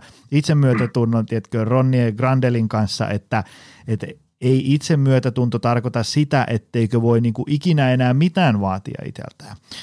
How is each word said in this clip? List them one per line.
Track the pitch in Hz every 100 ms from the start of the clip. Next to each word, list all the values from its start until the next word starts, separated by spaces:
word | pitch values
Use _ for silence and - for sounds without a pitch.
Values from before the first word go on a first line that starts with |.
| - - _
itsemyötätunnon, | 143 147 147 135 113 117 120 113 117 107
tiedätkö, | 113 - 113 110
Ronnie | 127 131 127 117
Grandelin | 107 131 131 127 117 110
kanssa, | 107 104 - 107
että, | 101 - 110 - - - - -
että | 110 - - _ _
ei | 127 131 135
itsemyötätunto | 147 - 151 135 131 127 123 123 110
tarkoita | 120 120 117 117
sitä, | 107 151 147 143 -
etteikö | 113 - 120 110 120
voi | 117 117
niinku | 117 110 135
ikinä | 147 180 156 131
enää | 127 123
mitään | 131 139 175 160 107
vaatia | 98 95 - - -
itseltään. | - - - - 104 _ -